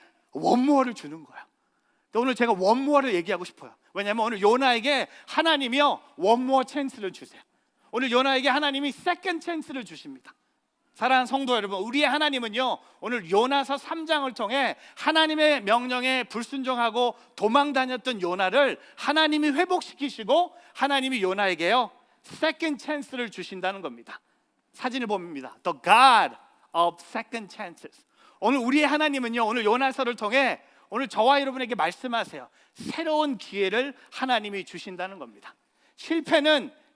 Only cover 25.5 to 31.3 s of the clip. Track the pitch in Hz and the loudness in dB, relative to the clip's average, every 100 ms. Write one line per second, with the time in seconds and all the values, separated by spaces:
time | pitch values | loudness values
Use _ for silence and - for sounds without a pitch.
25.5 | - - - - 226 262 226 151 - _ | -8 -6 -4 4 8 8 8 4 -2 _
26.5 | _ _ 165 170 165 - 226 226 233 185 | _ _ 2 2 0 -10 -10 -10 -12 -14
27.5 | - 185 165 - - _ _ _ _ 208 | -14 -16 -16 -20 -20 _ _ _ _ 0
28.5 | 277 240 285 285 302 302 277 240 233 220 | 2 2 2 2 2 0 -2 -4 -2 -2
29.5 | 240 208 247 269 262 247 240 208 254 262 | 0 2 2 0 -2 -4 -4 0 2 2
30.5 | 156 - _ _ 220 269 214 233 | -2 -10 _ _ -6 -4 2 4